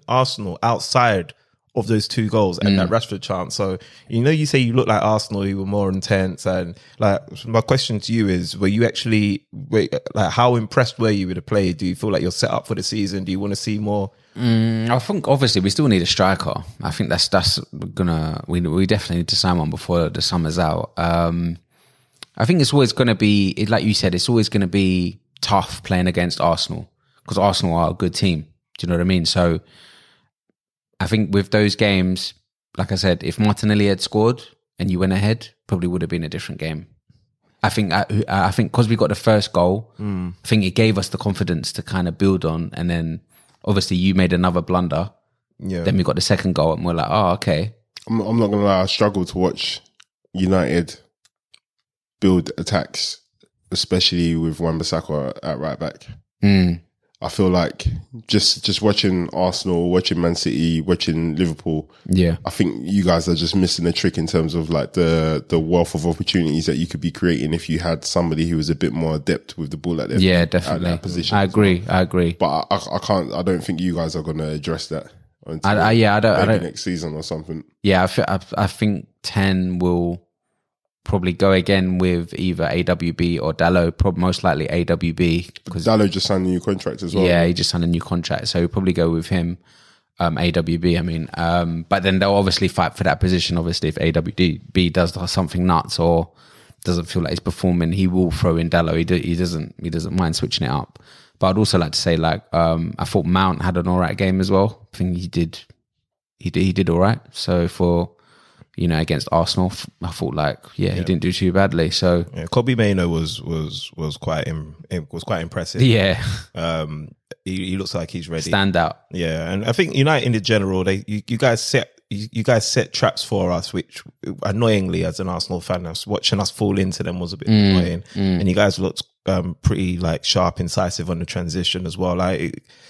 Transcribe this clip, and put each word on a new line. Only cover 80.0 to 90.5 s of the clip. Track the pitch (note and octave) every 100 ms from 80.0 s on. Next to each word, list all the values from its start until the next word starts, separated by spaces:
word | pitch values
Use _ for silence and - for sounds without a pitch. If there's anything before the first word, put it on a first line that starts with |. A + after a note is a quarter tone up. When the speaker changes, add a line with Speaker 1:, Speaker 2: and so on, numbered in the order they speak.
| F2 F2+ _ _ _ _ _ _ _ _
Speaker 2:
probably | - G2 F2+
go | F2 G2
again | F#2+ F2+ F#2+ F#2 F#2
with | F#2 F2 E2+
either | - F#2 E2+ D#2
A | E2+
W | F2 E2+ E2+
B | D#2+ F2 E2+
or | E2
Dalot, | D#2 E2+ F2+ E2+ -
prob-, | G2 F2
most | F2+ -
likely | F2+ D2 D2+
A | E2+ E2
W | E2+ E2+
B. | D#2+ F2 E2+ - - -
'Cause | F2 G2
Speaker 3:
Dalot | A2 G2+
just | F#2 -
signed | F#2+ F#2
a |
new | F2+
contract | G#2 F#2+ - -
as | F2
well. | F#2
Speaker 2:
Yeah, | F2+ E2+ E2+
he |
just | F2 -
signed | F2
a | E2+
new | E2+
contract, | - F2 - - -
so | F2
he'll | F2
probably | G2+ F#2
go | E2+ E2
with | E2 -
him, | F#2 E2+ F2+ _ _ _ _ _ -
um, | E2+ -
A |
W | E2+